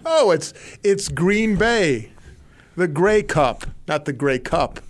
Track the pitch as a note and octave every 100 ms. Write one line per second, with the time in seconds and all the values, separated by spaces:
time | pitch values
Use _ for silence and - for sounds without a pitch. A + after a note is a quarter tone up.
0 | E4 D#4+ A3+ D#3+ - - - - G3+ G3
1 | - C#3 F3+ G#3 A3 F#3+ A3+ A#3 E3+ A#2+
2 | A2 - - - - - - - F3+ D3
3 | G3 G#3+ G#3 D#3+ C3 G#2+ - - - D3+
4 | D3 A#2+ C#3 B2+ B2+ E3 - - -